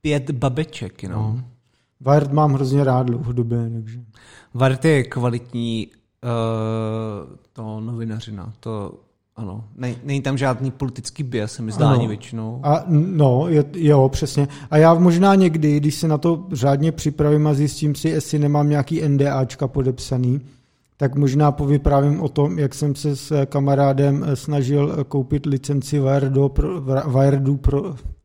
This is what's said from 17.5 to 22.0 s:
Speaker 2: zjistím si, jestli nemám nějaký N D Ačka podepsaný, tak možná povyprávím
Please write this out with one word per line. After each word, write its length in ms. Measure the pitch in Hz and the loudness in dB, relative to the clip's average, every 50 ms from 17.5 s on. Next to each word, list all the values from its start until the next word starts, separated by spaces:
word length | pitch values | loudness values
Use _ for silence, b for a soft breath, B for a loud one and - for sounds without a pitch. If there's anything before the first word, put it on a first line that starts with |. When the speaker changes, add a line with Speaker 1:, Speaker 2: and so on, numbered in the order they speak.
| 147 | 2
Speaker 2:
zjistím 420 | 135 151 143 - - 156 147 139 | 2 0 -2 -2 -2 -2 -2 -2
si, 140 | - - 160 | 0 -2 -2
jestli 300 | 160 156 - - - 147 | -2 -2 -2 -2 -2 0
nemám 300 | 147 147 147 147 147 147 | 2 2 2 2 2 2
nějaký 340 | 147 147 139 - 165 156 156 | 2 0 0 -2 -2 -2 0
N 140 | 147 143 | 0 2
D 140 | 139 139 143 | 2 2 2
Ačka 360 | 139 135 131 123 - - 143 | 2 0 -2 -4 -4 -6 -6
podepsaný, 720 | 127 - 139 131 131 123 123 - - 135 127 127 123 131 139 127 b b b b b b b b b _ | -4 -2 -2 -2 -2 -2 -4 -6 -6 -4 -2 0 0 -2 -2 -4 b b b b b b b b b _
tak 180 | _ 143 131 139 | _ -4 -2 0
možná 360 | 143 143 135 131 147 151 147 | 0 0 2 2 2 2 2
povyprávím 680 | 143 - 147 139 147 139 143 151 143 139 | 2 0 0 0 0 2 2 2 2 4